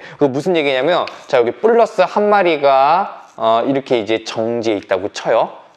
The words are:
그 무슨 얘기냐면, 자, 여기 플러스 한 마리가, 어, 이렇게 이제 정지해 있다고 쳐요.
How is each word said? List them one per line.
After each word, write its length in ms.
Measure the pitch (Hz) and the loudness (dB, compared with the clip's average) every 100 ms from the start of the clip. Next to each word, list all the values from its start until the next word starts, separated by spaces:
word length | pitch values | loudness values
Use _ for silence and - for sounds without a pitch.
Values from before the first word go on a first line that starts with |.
| - - | -6 -2
그 60 | 143 | 0
무슨 300 | 131 170 170 | 0 -2 0
얘기냐면, 500 | 143 131 143 170 107 - - | 0 0 0 -2 -4 -10 -2
자, 100 | 131 | 0
여기 120 | 117 | 0
플러스 500 | - 220 233 220 - | 0 2 2 2 2
한 280 | 175 208 208 | 0 0 2
마리가, 1000 | 208 175 151 139 135 139 175 202 - - - | 2 2 2 2 4 4 2 -2 -10 -18 -4
어, 260 | 113 113 120 | 0 2 0
이렇게 340 | 135 - 123 | -2 0 -2
이제 240 | 104 110 | 0 -4
정지해 540 | - - 113 117 110 101 | -4 -6 -4 -2 -2 -4
있다고 320 | - 95 101 | -2 -4 -4
쳐요. 520 | - 160 117 147 - - | -8 -2 0 -2 -8 -20